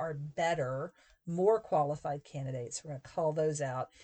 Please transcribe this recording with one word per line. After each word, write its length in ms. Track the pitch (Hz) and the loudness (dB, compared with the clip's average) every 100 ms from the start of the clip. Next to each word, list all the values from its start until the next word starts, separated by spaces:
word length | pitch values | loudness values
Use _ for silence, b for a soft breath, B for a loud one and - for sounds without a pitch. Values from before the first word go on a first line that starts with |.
are 140 | 165 147 | -6 -4
better, 760 | 147 156 165 165 127 131 175 - b b - | -6 -2 0 2 0 -2 -6 -10 b b -6
more 320 | 170 190 220 | 2 6 4
qualified 640 | - 165 143 151 156 147 | 4 2 2 0 -4 -6
candidates. 600 | - 147 135 131 120 - | -6 -8 -6 -6 -6 -10
We're 60 | 160 | -10
gonna 120 | 135 | -12
call 320 | - - 160 | -8 0 2
those 280 | 156 156 147 | 4 2 2
out. 280 | 139 127 131 B | -2 -2 -6 B